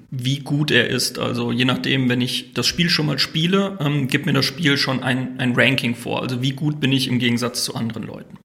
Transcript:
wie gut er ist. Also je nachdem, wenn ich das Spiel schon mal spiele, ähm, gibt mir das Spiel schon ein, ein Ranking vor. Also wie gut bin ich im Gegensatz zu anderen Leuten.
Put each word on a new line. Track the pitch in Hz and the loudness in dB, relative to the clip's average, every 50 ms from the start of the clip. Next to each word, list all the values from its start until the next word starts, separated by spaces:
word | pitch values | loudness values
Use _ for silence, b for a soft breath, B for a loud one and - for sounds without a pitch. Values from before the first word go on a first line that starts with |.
| - - | -14 -10
wie | - 131 120 127 139 147 | -8 -4 -2 -2 -2 -2
gut | 143 - 147 143 151 147 | -2 -2 0 0 2 4
er | 117 120 113 - | 4 4 4 2
ist. | 120 127 120 - - 120 | 0 0 -2 -2 -2 -2
Also | 117 117 117 120 120 120 120 | -2 -2 -2 -2 -2 0 0
je | 120 127 | 2 2
nachdem, | 131 127 127 127 135 135 135 131 123 | 2 2 0 0 0 2 2 2 2
wenn | 123 123 | 2 2
ich | 123 127 - - - - - | 0 0 -2 -4 -6 -6 -4
das | - 120 | -2 -2
Spiel | - - - 170 170 | 0 0 0 2 2
schon | 170 - 151 | 2 2 0
mal | 151 147 156 | 0 0 0
spiele, | - - - 160 156 170 190 196 196 190 196 190 | -2 -2 -2 0 0 2 2 2 2 0 -2 -2
ähm, | 147 143 147 147 135 123 | -2 0 0 0 0 0
gibt | - 147 147 | 0 0 0
mir | 170 170 | 0 2
das | 139 127 | 2 0
Spiel | - - - 175 143 143 | 0 -2 0 2 2 2
schon | 135 - 135 131 127 - | 2 2 0 -2 -2 0
ein, | 127 127 131 127 127 - - | 0 0 0 -2 -4 -4 -2
ein | 135 123 120 | -2 0 2
Ranking | 127 120 120 135 120 123 117 120 | 4 4 4 4 2 0 -2 -2
vor. | - - - 113 123 | -4 -4 -4 -4 -2
Also | 135 - 131 120 127 | -2 -2 -2 -2 -2
wie | 139 | -2
gut | 135 - - 147 151 - | -2 0 0 -2 0 0
bin | - 131 135 | 0 2 2
ich | 131 - - | 2 2 0
im | 127 120 | 0 0
Gegensatz | 120 120 120 117 123 117 - - - | 2 2 2 0 0 -2 -4 -4 -6
zu | - - | -4 -4
anderen | - 117 113 110 107 104 | -4 -4 -4 -4 -6 -8
Leuten. | 110 107 107 - - - - _ | -10 -10 -12 -14 -16 -20 -20 _